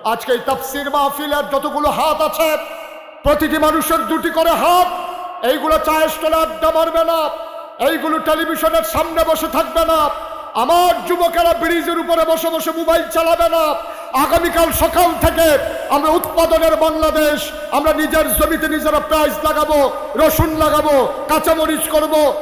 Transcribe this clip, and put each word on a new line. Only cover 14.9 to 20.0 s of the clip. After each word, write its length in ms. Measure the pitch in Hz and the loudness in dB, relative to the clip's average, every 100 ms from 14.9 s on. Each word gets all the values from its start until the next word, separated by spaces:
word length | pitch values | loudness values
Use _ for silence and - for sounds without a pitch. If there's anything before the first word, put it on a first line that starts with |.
| 330 349 320 | 4 2 2
থেকে 360 | 330 311 330 285 - - - | 0 4 4 4 0 -6 -2
আমরা 220 | 269 311 | 0 2
উৎপাদনের 640 | 330 - - 330 320 320 302 | 0 0 0 2 4 2 2
বাংলাদেশ, 760 | 311 311 311 311 302 294 - - - | 0 0 0 2 0 0 -6 -10 -4
আমরা 220 | 262 311 | -2 0
নিজের 400 | 302 302 320 302 | 0 0 0 0
জমিতে 340 | - 311 320 311 | 0 0 0 -2
নিজেরা 320 | 311 311 294 | -2 0 -2
পেঁয়াজ 400 | 294 311 302 - | 0 0 0 0
লাগাবো, 480 | 311 294 311 302 269 - | -2 0 2 2 2 -2